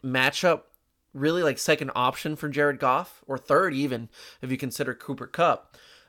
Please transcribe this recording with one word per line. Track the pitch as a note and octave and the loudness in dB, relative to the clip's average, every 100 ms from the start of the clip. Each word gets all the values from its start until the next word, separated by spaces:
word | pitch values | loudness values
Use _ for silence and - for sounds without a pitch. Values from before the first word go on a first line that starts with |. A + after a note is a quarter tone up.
matchup, | C3 C3 C3 - F#3 D#3+ - _ _ _ _ | -4 2 2 4 2 2 -2 _ _ _ _
really, | C#3 D3 E3+ | -2 0 2
like, | E3 B2+ | 2 0
second | - D3+ C3+ | 0 0 0
option | - B2 C3+ D#3 | 0 0 0 -8
for | D3+ D3+ | -6 -6
Jared | C#3 D3 C3+ | 0 0 2
Goff, | C3+ C3 F3+ - - | 0 0 -2 -14 -10
or | C3 | -10
third | - C#3+ F#3+ | 2 2 4
even, | C3+ C#3+ B2 A#2 - - - | 0 -2 -2 -8 -16 -20 -14
if | B2+ | -6
you | C3 | -4
consider | C3 - B2+ | -4 -6 -6
Cooper | B2 - C3+ A#2+ | -6 -8 -10 -8
Kupp. | - E3+ A#2+ - - - - | 0 2 2 -4 -20 -20 -20